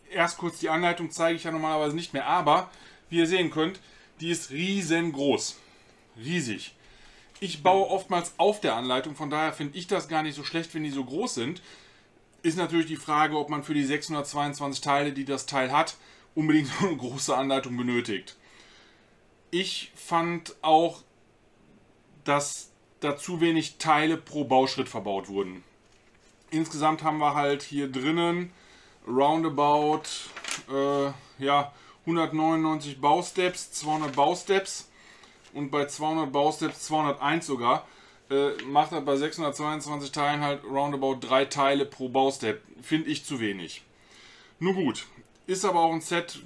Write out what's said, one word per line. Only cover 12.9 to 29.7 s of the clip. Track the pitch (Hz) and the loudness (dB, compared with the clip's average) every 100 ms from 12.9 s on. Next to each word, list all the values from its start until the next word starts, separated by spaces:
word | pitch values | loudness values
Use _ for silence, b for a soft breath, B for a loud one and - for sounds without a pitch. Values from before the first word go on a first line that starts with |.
| 151 | -4
Frage, | - 151 151 151 | 0 4 4 2
ob | 143 | -2
man | 147 | -4
für | 143 | -2
die | 147 | 0
sechshundertzweiundzwanzig | 139 147 151 151 143 147 143 143 143 131 | 0 0 -2 -6 -4 -2 -2 -2 -6 -4
Teile, | 147 143 143 | 0 2 2
die | 135 135 | -2 -4
das | 135 - | -4 -2
Teil | 139 127 | 0 2
hat, | 143 165 B B B B - | 2 2 B B B B 0
unbedingt | 156 151 135 | 4 4 4
<laughs> | - | 0
so | 185 | 0
eine | 143 | 0
große | 123 131 - | -6 -6 0
Anleitung | 131 135 135 127 123 | 0 2 0 0 -2
benötigt. | 123 120 110 98 - - b b b b b b b b _ _ _ | 0 0 0 -4 -8 -18 b b b b b b b b _ _ _
Ich | 175 190 - - - | -4 -2 -6 -10 -16
fand | - 170 170 170 - - | -2 0 2 -2 -8 -4
auch, | 156 160 170 - - _ _ _ _ _ _ _ _ _ _ - - | 6 6 6 0 -16 _ _ _ _ _ _ _ _ _ _ -8 0
dass | 143 143 - - _ _ _ | 0 0 -8 -14 _ _ _
da | 147 143 | -4 -4
zu | - 175 | -6 0
wenig | 170 165 151 - | 2 2 -2 -2
Teile | 160 151 156 160 | 2 4 2 -2
pro | - 151 | -4 -6
Bauschritt | 127 131 131 - 120 | 2 4 4 0 -4
verbaut | 117 101 98 98 | -6 -4 -4 -4
wurden. | 98 92 92 - _ _ _ _ _ _ _ _ | -4 -4 -8 -20 _ _ _ _ _ _ _ _
Insgesamt | 160 160 151 156 156 | -2 -2 0 0 2
haben | 156 151 | 0 2
wir | 147 147 | 2 2
halt | 143 139 | 2 0
hier | - 143 135 | -2 -4 -4
drinnen | 127 143 170 170 175 180 B B B B B - | -2 0 2 0 0 -6 B B B B B -4
roundabout, | 127 143 160 165 139 147 | 2 4 4 0 2 4